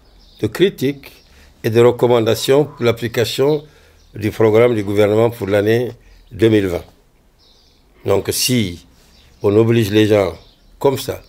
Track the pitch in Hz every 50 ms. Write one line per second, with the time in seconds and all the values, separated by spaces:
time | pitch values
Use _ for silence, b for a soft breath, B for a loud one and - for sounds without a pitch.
0 | _ _ _ _ _ _ _ - 107 104 - - 175 202 202 - 131 135 143 143
1 | - - - _ b b b b b b b _ - 117 110 117 117 120 117 120
2 | 127 120 123 120 113 113 110 - - - 135 143 151 147 - - 120 117 113 -
3 | 120 110 113 123 113 - - - 131 147 156 147 147 b b b b b b b
4 | b _ - 107 101 107 - - 113 110 107 110 120 123 120 107 101 101 104 101
5 | 104 101 104 110 113 117 113 - 101 95 101 104 101 107 113 120 123 110 110 b
6 | b b b b b _ - 92 110 113 110 107 98 92 85 85 - - _ _
7 | _ _ _ _ _ _ _ _ _ _ _ _ _ _ _ _ _ _ _ _
8 | - 104 98 98 92 - 95 - - - 127 120 104 90 85 85 - b b b
9 | b b b b b b b _ - 104 101 110 117 113 117 117 110 98 104 107
10 | 107 101 107 104 98 87 80 - - _ _ _ _ _ _ - - 139 135 117
11 | - - 92 - -